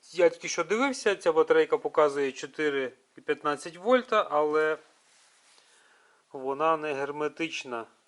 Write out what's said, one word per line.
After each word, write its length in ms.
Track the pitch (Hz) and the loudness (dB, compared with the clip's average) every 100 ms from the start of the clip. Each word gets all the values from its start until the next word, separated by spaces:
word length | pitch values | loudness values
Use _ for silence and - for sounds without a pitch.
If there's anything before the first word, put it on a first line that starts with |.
| - | -14
я 160 | 170 170 | 2 2
тільки 200 | - 165 | 2 -8
що 160 | - | -6
дивився, 520 | 160 214 277 254 214 190 | -2 0 0 0 -2 0
ця 160 | 175 | 2
батарейка 460 | 156 156 160 156 156 | 2 4 4 4 0
показує 540 | 147 - 151 143 139 | 0 2 2 2 -4
чотири 600 | 131 147 - 151 139 131 - _ - | -4 -14 -4 -2 -2 -4 -8 _ -16
і 40 | |
п'ятнадцять 560 | - 147 151 143 170 170 | -6 -4 -2 -4 -8 -8
вольта, 520 | 196 254 233 214 - | 2 2 4 0 2
але 480 | 151 151 156 156 156 - _ _ _ _ _ _ _ _ _ _ _ _ _ _ | 2 2 2 0 -2 -8 _ _ _ _ _ _ _ _ _ _ _ _ _ _
вона 440 | 143 131 139 156 160 | -10 -6 0 2 0
не 180 | 151 | -2
герметична 920 | 135 139 147 151 143 165 160 135 120 113 _ | -4 -6 -4 -6 -4 -8 -8 -8 -10 -10 _